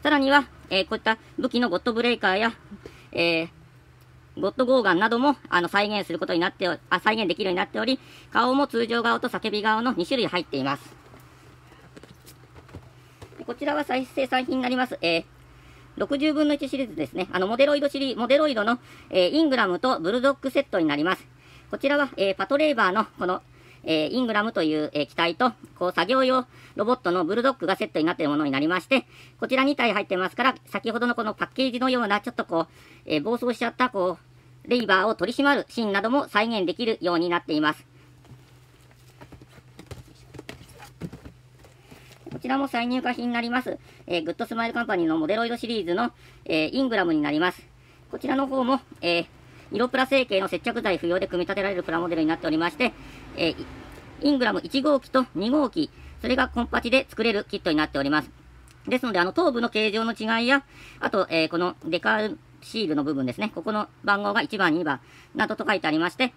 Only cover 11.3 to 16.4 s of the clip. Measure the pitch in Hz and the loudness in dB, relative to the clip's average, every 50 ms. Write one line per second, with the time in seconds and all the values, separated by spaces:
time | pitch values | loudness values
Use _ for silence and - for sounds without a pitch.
11.3 | - - - - - - - - - - - - - - - - - - - - | -20 -20 -20 -20 -20 -20 -20 -20 -20 -20 -20 -20 -20 -20 -20 -20 -20 -20 -20 -20
12.3 | - - - - - - - - - - - - - - - - - - - - | -20 -20 -20 -20 -20 -20 -20 -18 -20 -20 -20 -20 -20 -20 -20 -20 -20 -20 -20 -20
13.3 | - - - - 240 - 294 285 294 294 285 - 262 262 262 - - - 269 254 | -16 -14 -10 -10 -8 -4 -4 -2 -2 -2 -2 -2 -2 -4 -4 -4 -2 -4 -2 0
14.3 | 262 254 254 254 262 262 254 247 254 247 254 247 - - - 170 165 165 - - | 0 -2 0 0 -2 -2 0 0 0 0 0 -2 -4 -2 0 0 0 0 -2 -6
15.3 | - - - - - - - - - - - - - - 208 - 277 277 285 311 | -20 -20 -20 -20 -20 -20 -20 -20 -20 -20 -20 -18 -6 -6 -2 -2 0 2 2 2
16.3 | 294 302 | 2 2